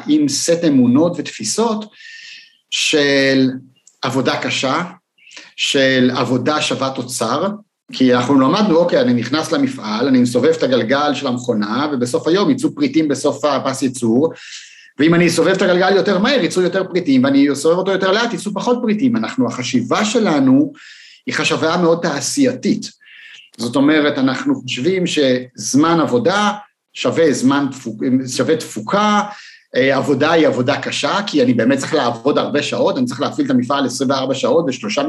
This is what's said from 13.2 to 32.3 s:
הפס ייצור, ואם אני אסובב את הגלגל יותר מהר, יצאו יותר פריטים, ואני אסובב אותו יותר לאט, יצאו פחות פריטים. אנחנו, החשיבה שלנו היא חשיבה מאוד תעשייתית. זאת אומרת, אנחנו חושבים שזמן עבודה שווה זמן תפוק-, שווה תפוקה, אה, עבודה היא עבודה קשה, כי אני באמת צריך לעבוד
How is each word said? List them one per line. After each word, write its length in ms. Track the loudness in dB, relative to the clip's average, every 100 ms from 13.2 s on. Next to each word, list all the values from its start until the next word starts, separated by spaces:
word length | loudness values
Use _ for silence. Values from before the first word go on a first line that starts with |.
| -2 -2
הפס 380 | -2 0 -2 -2
ייצור, 500 | -4 -2 0 2 0 -4 -16 -18 -20 -20 -16 0
ואם 160 | 2
אני 120 | 4 2
אסובב 260 | 2 2
את 100 | 2
הגלגל 340 | 2 2 4 2
יותר 220 | 2 0
מהר, 260 | 2 0
יצאו 180 | 0 0
יותר 220 | 0 -2
פריטים, 400 | -2 -2 2 2
ואני 280 | 4 4 2
אסובב 240 | 2 0 2
אותו 120 | 0
יותר 220 | 0 0
לאט, 200 | 0 -2
יצאו 200 | -4 -6
פחות 240 | -4 -2 0
פריטים. 340 | 0 0 0 0
אנחנו, 300 | -2 -2 -4
החשיבה 580 | -4 -2 -2 0 -2
שלנו 680 | 0 0 2 2 4 4 2 -6 -20 -20 -20 -14 -8
היא 80 |
חשיבה 420 | -4 -2 0 0 2
מאוד 220 | 2 2
תעשייתית. 880 | 0 -4 -4 0 0 0 -2 -2 -4 -16 -20 -20 -20 -20 _ -10
זאת 180 | -4 0
אומרת, 420 | 2 2 0 0
אנחנו 360 | -2 -2 -2 -4
חושבים 420 | -4 -4 -2 -2 -2
שזמן 960 | 0 0 0 -4 -12 -2 2 2 2
עבודה 520 | 0 0 0 0 0 -4 -12 _ _
שווה 400 | -6 -2 2 2
זמן 340 | 2 2 2 -2
תפוק-, 300 | -6 -12 -6 0 0 -2 -4
שווה 200 | 0 -2
תפוקה, 640 | -4 -10 -4 0 2 0 -2 -10 -20 -20 _ 0
אה, 200 | 2 0
עבודה 360 | 0 0 2
היא 140 | 4 2
עבודה 340 | 2 -2 -2
קשה, 380 | -4 -4 -2 -2 -2
כי 160 | 2
אני 120 | 2
באמת 240 | 2 2 0
צריך 160 | 0
לעבוד 440 | -2 0 -2 -2